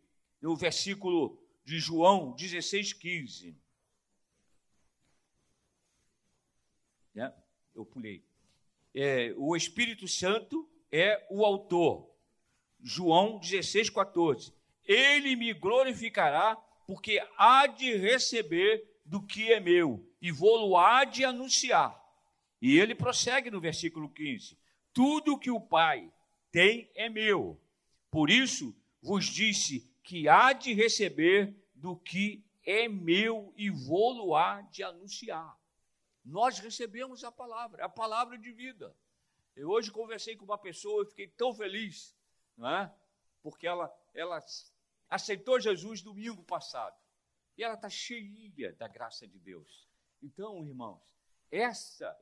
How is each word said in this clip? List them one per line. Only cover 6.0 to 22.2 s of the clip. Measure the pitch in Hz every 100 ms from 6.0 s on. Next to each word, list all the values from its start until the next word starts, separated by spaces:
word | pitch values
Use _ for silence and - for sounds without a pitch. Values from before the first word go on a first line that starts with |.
| _ _ _ _ _ _ _ _ _ _ _
Né? | 107 131 - _ _ _
Eu | -
pulei. | 104 131 107 92 _ _ _ _ _ _ _
É, | 135 139 131 120 101
"O | 143
Espírito | 170 - 208 240 220 185
Santo | - 180 220 196 320 - _ _
é | 151 190 208 -
o | 202
autor." | 208 196 - 175 156 82 - _ _ _ _ _ _ _
João | 123 160 175 165 208 214
dezesseis, | 165 190 160 202 226
quatorze. | - 196 175 165 127 - _ _ _
"Ele | - 220 269 285 277 247
me | 233
glorificará, | 170 190 247 262 226 226 - 156 151 208 214 - _ -
porque | 190 - 208 - -
há | 214 262 277
de | 220 262 214
receber | 196 254 - 233 170 165 202 220 - _
do | 151 196
que | 202 208 220
é | 220
meu, | 175 175 160 107 - _
e | 175
vou-lo | 143 196 226 208 180
há | 185 254
de | 269 226
anunciar." | 262 240 262 - 262 180 131 - _ _